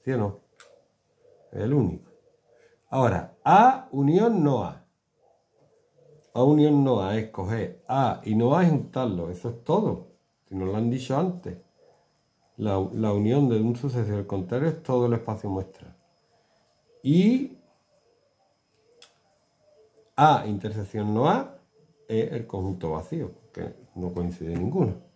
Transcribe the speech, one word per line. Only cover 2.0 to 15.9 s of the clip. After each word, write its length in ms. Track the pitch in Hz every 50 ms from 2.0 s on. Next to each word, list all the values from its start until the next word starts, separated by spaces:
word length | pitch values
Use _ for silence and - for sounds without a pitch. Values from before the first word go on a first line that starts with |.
| - - _ _ _ _ _ _ _ _ _ _ _ _ _ _ _ _
Ahora, 460 | - 135 131 113 92 82 78 - - _ _
A 460 | 143 165 196 226 254 269 262 - -
unión 520 | - 139 139 143 160 190 220 240 226 190 151
no 200 | 143 131 110 95
A. 220 | 82 71 - _ _ _ _ _ _ _ _ _ _ _ _ _ _ _ _ _ _ _ _ _ _ _ _ _ - - _ _ _ _
A 100 | 117 127
unión 400 | 139 151 151 147 151 147 143 139
no 180 | 135 123 107
A 160 | 95 95 104
es 120 | 110 107 -
coger 540 | - - 92 92 113 113 98 90 - - _
A 340 | - 123 135 135 113 87 - -
y 120 | - 107
no 200 | 110 117 123 143
A 80 | 175 185
y 60 | 170
juntarlo. 600 | 151 123 - - - 131 131 117 95 87 85 82
Eso 180 | 90 - - 120
es 140 | 117 - -
todo. 480 | - 160 208 220 151 92 - - - _ _ _ _ _ _ _
Si 80 | _ 95
nos 140 | 95 95 95
lo 60 | 101
han 140 | 107 117 117
dicho 280 | 123 131 127 - 131
antes. 400 | 139 170 185 180 - - - - - - _ _ _ _ _ _ _ _ _ _ _ _ _ _ _ _ _ _
La, 200 | - 110 107 98 95 95 92 -
la 180 | 110 113 107
unión 380 | 104 101 104 107 127 143 143 127
de 100 | 113 107
un 160 | 110 120 120
suceso 380 | 120 - 143 120 123 110 104 104
y 40 |
el 100 | 101 98
contrario 420 | - 101 95 90 - 120 127 147 165
es 140 | 160 165 -
todo 240 | - 131 123 120
el 60 | 120 117
espacio 360 | 110 - - 107 104 - 104
muestral. 480 | 95 95 95 - - - - -